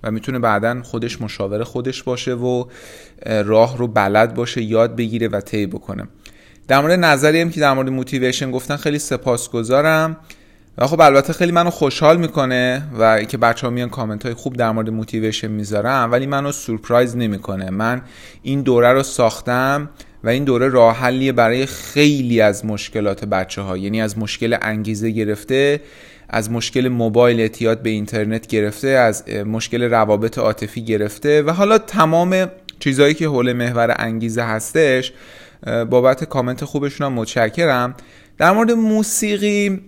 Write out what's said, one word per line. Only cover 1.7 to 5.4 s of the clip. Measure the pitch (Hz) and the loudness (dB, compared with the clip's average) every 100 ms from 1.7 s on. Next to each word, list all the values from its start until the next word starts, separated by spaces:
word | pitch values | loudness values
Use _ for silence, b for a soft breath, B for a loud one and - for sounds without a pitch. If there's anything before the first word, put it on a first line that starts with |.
| 123 127 127 | -6 -6 -6
باشه | - 123 - | -6 -6 -4
و، | 123 123 123 123 B B B B B | -4 -2 -2 -4 B B B B B
اه، | - 110 | -4 -2
راه | 104 110 117 127 | 4 6 4 2
رو | 120 | -2
بلد | 110 98 104 117 | 2 4 4 2
باشه، | 117 120 - | 0 -6 -4
یاد | 110 110 117 117 | -2 2 2 0
بگیره | 117 113 113 | -4 -2 -2
و | 101 | -4